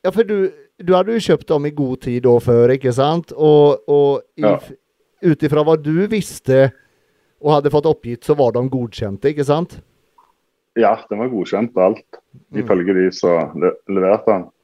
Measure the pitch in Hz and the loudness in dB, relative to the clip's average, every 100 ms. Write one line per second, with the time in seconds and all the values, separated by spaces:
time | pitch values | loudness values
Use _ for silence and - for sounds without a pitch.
0 | 185 185 226 208 190 - _ _ 175 185 | -2 -2 0 0 -4 -6 _ _ 0 0
1 | 190 226 - 156 - 147 147 151 135 127 | 2 -2 0 -2 0 -2 -2 -4 -4 -4
2 | 131 123 123 120 123 117 120 135 131 120 | -4 0 2 2 4 4 4 2 -2 0
3 | 143 170 165 127 156 147 147 135 - 147 | 0 -2 -6 0 4 6 4 2 0 2
4 | 143 135 - - - 185 - 127 _ _ | 2 -2 -8 -2 0 0 -6 -20 _ _
5 | _ _ 175 147 151 151 151 160 147 160 | _ _ 0 0 0 0 2 0 0 -2
6 | 214 220 - - - 131 135 _ _ _ | -2 -4 -6 -10 0 2 2 _ _ _
7 | _ _ _ _ 147 147 143 147 156 151 | _ _ _ _ 0 0 2 0 0 -4
8 | 120 120 - 143 123 117 131 131 117 - | -6 -10 -2 2 2 0 -4 -4 -8 -8
9 | 107 98 143 147 139 147 180 - _ _ | -8 -4 -4 -2 -2 -2 -4 -12 _ _
10 | _ _ _ _ _ _ _ - 104 110 | _ _ _ _ _ _ _ 0 0 0
11 | - 104 123 113 87 101 120 95 92 113 | -6 -8 -6 -6 -4 -4 -4 0 0 0
12 | _ - _ - _ 107 110 92 87 92 | _ -20 _ -20 _ -8 -2 -2 0 0
13 | 92 90 92 85 73 76 87 - - 98 | 0 0 0 0 -2 -2 -4 -4 -6 -2
14 | 92 107 - 98 82 _ | 0 2 0 -2 -4 _